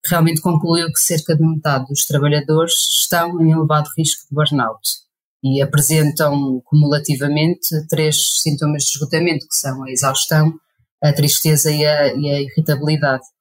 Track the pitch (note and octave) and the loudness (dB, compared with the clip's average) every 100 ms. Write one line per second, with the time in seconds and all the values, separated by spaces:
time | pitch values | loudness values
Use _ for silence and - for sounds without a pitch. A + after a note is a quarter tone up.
0 | - F3 E3 D#3+ F3+ D#3+ E3+ E3+ E3 - | 0 2 2 2 0 0 2 0 0 -2
1 | - D#3+ - D#3 D#3+ D#3 D3+ C3+ C3 C#3 | 0 -2 0 2 2 2 -2 -2 -2 -4
2 | - D3 C#3+ D3 C#3+ D#3 E3+ - - - | -2 0 2 0 2 2 2 0 0 -2
3 | - F3 E3+ F3 D#3+ D#3+ D#3 D3+ D3 - | 0 0 0 2 2 4 2 0 0 -4
4 | D3+ - - C#3+ C#3+ C#3+ A#2 - - - | -2 -4 -6 -2 0 0 -2 -4 -8 -8
5 | _ _ _ _ C3+ C3+ C#3 D3 C#3+ D#3 | _ _ _ _ -2 0 2 0 2 2
6 | D3+ C#3+ D3+ C#3+ C3+ B2+ _ D3+ D3 D3 | 2 0 0 0 -2 -4 _ 0 2 0
7 | D3 C3+ C#3+ D3+ D#3+ F3 - D#3 D#3 D#3 | -2 -2 -2 0 0 -2 -4 -6 -4 -2
8 | D#3 D3+ - - D#3+ C#3+ D3+ D3+ C#3 - | 0 0 -2 -2 -2 -2 -2 -2 -4 -4
9 | C#3+ D#3+ F3 D#3 - - C#3 C3 C3 B2+ | -4 -2 0 -2 -4 -6 -6 -8 -6 -2
10 | C3+ C3 - D#3 D#3 D#3+ _ _ _ _ | -2 -2 0 2 2 0 _ _ _ _
11 | D3+ D3 D3 - D#3 D3 D#3 D3+ D3+ D3+ | 0 2 0 0 2 2 2 0 0 2
12 | C#3+ C#3 D3 C#3+ C#3 - D#3 C#3 D3+ D#3 | 0 0 -2 -2 -2 -2 0 -2 0 0
13 | C#3 C3 - _ | 0 -2 -8 _